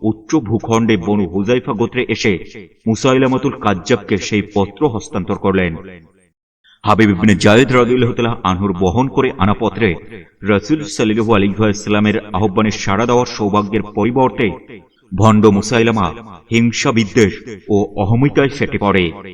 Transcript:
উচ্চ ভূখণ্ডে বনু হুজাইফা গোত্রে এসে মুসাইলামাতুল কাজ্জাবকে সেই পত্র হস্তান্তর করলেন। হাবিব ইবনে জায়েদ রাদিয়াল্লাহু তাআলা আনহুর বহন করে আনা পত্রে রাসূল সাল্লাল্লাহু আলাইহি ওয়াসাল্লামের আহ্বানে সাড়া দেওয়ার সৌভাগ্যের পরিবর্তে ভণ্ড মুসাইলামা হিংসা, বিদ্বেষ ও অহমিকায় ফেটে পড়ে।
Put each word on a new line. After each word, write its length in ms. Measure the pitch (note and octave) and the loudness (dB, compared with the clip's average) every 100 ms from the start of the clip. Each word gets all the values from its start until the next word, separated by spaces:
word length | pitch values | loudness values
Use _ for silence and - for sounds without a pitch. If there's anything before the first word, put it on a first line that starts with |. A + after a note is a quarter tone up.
উচ্চ 340 | G#2+ A2 - D#3+ | -4 -4 -2 -4
ভূখণ্ডে 600 | G2+ A2 - A2+ A2+ G#2+ | -2 -4 0 0 2 0
বনু 320 | E2+ G#2 F2+ | 0 -2 -2
হুজাইফা 440 | F#2+ G2+ B2+ C3+ | -4 0 -2 -2
গোত্রে 340 | G#2 A#2 B2 A#2+ | -4 -4 -4 -4
এসে 360 | A2 A2+ E2+ - A2+ F2 _ - | -2 -2 -2 -6 -20 -20 _ -4
মুসাইলামাতুল 680 | A2 C3+ C3 C3 B2+ C3+ - | 0 2 2 2 0 -2 -2
কাজ্জাবকে 560 | G#2+ F#2+ - B2 - G2+ | -2 -2 0 -2 0 -4
সেই 260 | - G#2+ G2 | -2 -4 -2
পত্র 340 | G2+ G2 - D3+ | -2 -2 0 -2
হস্তান্তর 460 | G#2+ - G#2 F2+ | -2 -8 -8 -6
করলেন। 420 | F#2+ G2+ F#2+ F2+ E2 F#2+ F2+ E2 _ _ _ _ _ _ _ G#2+ | -4 -2 0 -2 -6 -14 -20 -20 _ _ _ _ _ _ _ 0
হাবিব 240 | G2+ G#2+ | 4 4
ইবনে 240 | F#2 G#2+ | 4 2
জায়েদ 380 | F#2+ G#2 A2 C3 | 4 4 4 4
রাদিয়াল্লাহু 400 | B2+ A#2 B2+ A#2 | 2 2 2 0
তাআলা 280 | B2 A#2 A#2+ | 0 -4 -2
আনহুর 280 | F#2 F#2 G2+ | -2 -2 -2
বহন 360 | F2 F#2 A2+ C3 | 0 0 0 -2
করে 240 | - C3 B2+ | 0 -2 0
আনা 160 | F#3 | 0
পত্রে 400 | G3+ A2 F#2+ A2 D#2+ - G#2+ E2 _ | 0 -2 0 -2 -2 -10 -20 -20 _
রাসূল 420 | F#2+ G2+ - D#3 | 0 0 0 -4
সাল্লাল্লাহু 500 | D3 - A2 G#2+ A2 | -4 -2 0 0 2
আলাইহি 200 | G#2+ G2+ G2 | 2 2 0
ওয়াসাল্লামের 680 | A2 G2 - G#2 G#2+ G#2+ - | 0 -2 -2 0 2 0 -4
আহ্বানে 440 | - G#2+ F#2+ G#2+ | -2 -2 0 -2
সাড়া 360 | G2+ - G2 A#2+ | -2 -2 -2 2
দেওয়ার 200 | A#2+ B2 | 2 0
সৌভাগ্যের 560 | - G#2 G#2 G2+ G#2+ | -4 -2 0 0 -4
পরিবর্তে 680 | G2+ G#2+ G#2+ C3 B2+ A2 A2+ B2+ - A2 _ _ - F#2 | -4 -2 -2 2 0 0 -4 -4 -14 -20 _ _ -10 0
ভণ্ড 280 | A2 G#2+ G#2+ | 4 6 6
মুসাইলামা 680 | G2+ G2+ A#2+ A2+ A2 F2 - A2 F2 - | 4 0 2 2 0 -4 -6 -18 -20 -2
হিংসা, 420 | A#2 A#2 A2 D3 | 0 2 0 0
বিদ্বেষ 500 | A#2 G#2 B2 G2+ - - G2+ - | 0 2 4 2 2 -14 -16 -2
ও 260 | G#2 G#2 - | 0 0 -4
অহমিকায় 520 | G2+ A#2 C#3 C#3+ C#3 | 0 2 2 2 0
ফেটে 300 | - A2+ G#2 | 0 -4 -2
পড়ে। 340 | G2+ F#2+ E2+ - F#2+ | 0 2 0 -4 -16